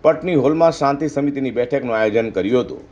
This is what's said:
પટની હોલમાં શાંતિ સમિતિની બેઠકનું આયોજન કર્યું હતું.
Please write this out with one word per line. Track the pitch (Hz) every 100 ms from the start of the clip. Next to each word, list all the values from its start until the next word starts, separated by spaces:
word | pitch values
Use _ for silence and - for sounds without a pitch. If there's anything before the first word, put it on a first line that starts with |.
પટની | 151 156 175 160
હોલમાં | 131 160 165 -
શાંતિ | 143 143 151 -
સમિતિની | 143 139 135 113
બેઠકનું | 120 139 123 110
આયોજન | 110 110 113 95
કર્યું | 95 123 98
હતું. | 64 -